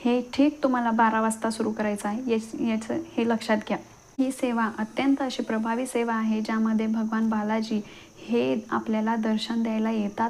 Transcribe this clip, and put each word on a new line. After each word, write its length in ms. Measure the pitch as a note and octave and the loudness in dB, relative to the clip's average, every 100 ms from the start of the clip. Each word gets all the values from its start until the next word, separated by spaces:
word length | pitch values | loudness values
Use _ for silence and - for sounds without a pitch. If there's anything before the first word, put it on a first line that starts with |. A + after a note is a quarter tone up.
| A#3+ | 0
हे 160 | B3 B3 | 2 2
ठीक 300 | - D4 D4 | 4 4 4
तुम्हाला 280 | C4+ B3 A#3 | 2 2 2
बारा 300 | A3+ A3+ A3 | 4 4 4
वाजता 280 | A3 A3 A3+ | 2 0 -2
सुरू 220 | A3 A3+ | 0 -2
करायचं 360 | G#3+ G#3 G#3 G#3 | -2 -2 -2 -2
आहे, 240 | A3 B3+ | -4 0
याच-, 380 | A3+ A3 - A#3 | 0 -2 -2 0
याचं 240 | A3 A3 A#3+ - - | 0 -2 -6 -4 0
हे 120 | A#3 | 2
लक्षात 280 | A3+ - G#3+ | 0 2 0
घ्या. 200 | - G3 - - - - | 0 -4 -6 -20 -8 -2
ही 120 | C4 | -2
सेवा 380 | C4 B3+ A3+ A3 A3+ | 0 -2 0 0 -2
अत्यंत 360 | A3 - C4+ C#4 | -4 0 2 2
अशी 240 | C4+ - | 0 -4
प्रभावी 420 | A#3+ A3 A3+ A#3 B3+ | -2 -2 0 -2 -2
सेवा 280 | A#3+ A#3 | 0 0
आहे, 280 | A3+ A3 A3 | 0 0 0
ज्यामध्ये 460 | A3 A3 A3 A3 A3 | 0 0 2 2 0
भगवान 420 | A3 A3 A3 A3 | 0 0 0 2
बालाजी 520 | G#3+ G#3 A3 A3 G#3+ - - - - | 0 0 -2 0 -4 -4 -12 -20 -16
हे 480 | - A#3 C4 B3 - | -2 0 2 0 -2
आपल्याला 460 | A3+ A3+ A3 A3 A3+ | -4 -2 0 0 0
दर्शन 480 | A3 A3 - A#3 | 0 0 -2 -2
द्यायला 280 | A3+ A3 A3 | 0 0 0
येतात 380 | A3+ G3+ G3+ | 0 -2 -2